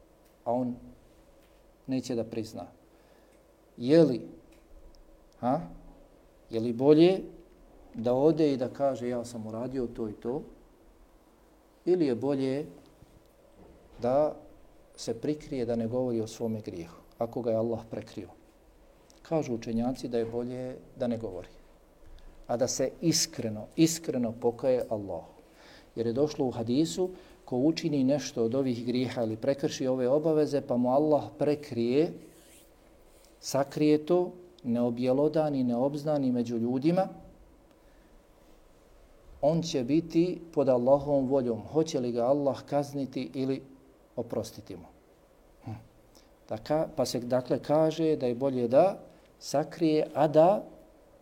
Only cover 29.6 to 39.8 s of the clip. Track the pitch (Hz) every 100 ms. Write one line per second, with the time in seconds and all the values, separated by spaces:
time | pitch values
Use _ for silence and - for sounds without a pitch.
29.6 | 151 - 131 131 123 147 160 151 143 139
30.6 | - 123 123 135 151 143 - - 143 147
31.6 | - 113 117 135 175 170 - - - -
32.6 | - _ - - - - - _ - 135
33.6 | 139 156 151 151 151 175 180 - - -
34.6 | 123 117 120 120 127 131 151 160 151 139
35.6 | 127 120 139 147 151 147 131 123 117 117
36.6 | 117 131 151 180 196 - - - - -
37.6 | - _ _ - - - _ _ - -
38.6 | - _ _ - - - - - 143 165
39.6 | 165 143